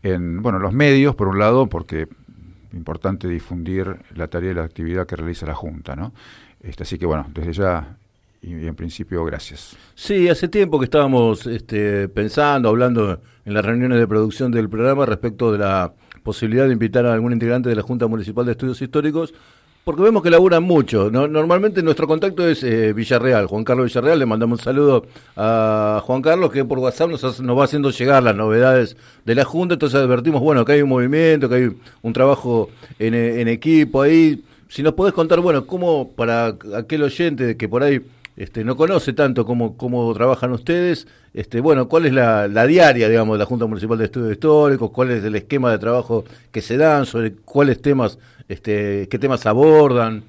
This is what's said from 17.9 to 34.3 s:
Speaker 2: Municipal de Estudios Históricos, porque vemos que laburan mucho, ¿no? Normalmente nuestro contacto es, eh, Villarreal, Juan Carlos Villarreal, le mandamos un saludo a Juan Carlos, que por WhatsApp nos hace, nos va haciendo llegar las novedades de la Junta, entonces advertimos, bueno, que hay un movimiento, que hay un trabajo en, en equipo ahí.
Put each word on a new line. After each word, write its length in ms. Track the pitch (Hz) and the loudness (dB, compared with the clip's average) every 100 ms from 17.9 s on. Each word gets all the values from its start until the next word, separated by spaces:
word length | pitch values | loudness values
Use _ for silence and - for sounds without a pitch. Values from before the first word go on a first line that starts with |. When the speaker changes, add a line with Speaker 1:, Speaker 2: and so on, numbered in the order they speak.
| 123 117 | -4 -2
Speaker 2:
Municipal 400 | 113 95 107 123 | -4 -6 -4 -4
de 60 | |
Estudios 300 | 117 131 120 | -4 -6 -6
Históricos, 520 | 131 151 151 151 160 - _ _ _ _ - | -4 -2 -2 -4 -8 -12 _ _ _ _ -8
porque 160 | 156 | 2
vemos 200 | 202 220 | 2 4
que 80 | 170 | 4
laburan 320 | 170 185 170 | 6 6 4
mucho, 480 | 180 165 120 110 101 | 4 2 2 0 0
¿no? 160 | 117 147 | 0 0
Normalmente 560 | 156 165 175 214 185 | 0 2 2 2 0
nuestro 240 | 160 156 151 | 0 0 0
contacto 400 | 160 196 180 175 | 0 -2 0 0
es, 160 | 156 | 0
eh, 280 | 127 113 110 | 0 0 0
Villarreal, 540 | 107 113 123 127 117 101 | -2 0 0 2 2 0
Juan 160 | 104 | -4
Carlos 220 | 113 123 123 | -2 0 0
Villarreal, 340 | 120 127 165 | 0 2 2
le 60 | 123 | 2
mandamos 340 | 110 117 117 | 0 0 -2
un 40 | 127 | -2
saludo 400 | 135 147 127 - - _ - | 2 4 2 0 -20 _ -4
a 640 | 107 113 110 107 107 107 | -2 0 0 0 0 -2
Juan 180 | - 127 | -2 -2
Carlos, 300 | 147 175 170 | 0 2 0
que 140 | 139 127 | -2 -2
por 140 | 131 | -2
WhatsApp 320 | 127 - 170 | -2 -2 -4
nos 120 | 156 | -2
hace, 200 | 131 120 | -6 -6
nos 140 | 127 123 | -2 2
va 60 | |
haciendo 280 | 139 147 139 | 2 0 -2
llegar 320 | 123 127 139 | 0 2 4
las 120 | 120 101 | 4 0
novedades 600 | 110 110 127 131 110 - - _ | 0 4 4 4 2 -6 -20 _
de 120 | - 120 | -2 0
la 100 | 131 | 0
Junta, 300 | 156 180 165 | -2 -2 0
entonces 260 | 147 139 | 0 2
advertimos, 400 | 131 123 131 147 | 2 2 2 0
bueno, 240 | 139 139 113 | 2 2 4
que 80 | |
hay 80 | 147 | 4
un 80 | 143 | 4
movimiento, 580 | 127 123 151 165 156 135 | 2 0 2 4 4 2
que 80 | 123 | 2
hay 220 | 123 - - _ | 0 -4 -18 _
un 100 | 117 | -6
trabajo 580 | 113 131 135 127 117 101 - - - | 2 2 2 0 -2 -2 -8 -20 -4
en, 140 | 110 | -2
en 340 | 117 117 120 117 | 0 -2 0 -2
equipo 540 | 117 151 160 139 131 | -2 4 4 4 2
ahí. 420 | 139 165 160 | 4 6 4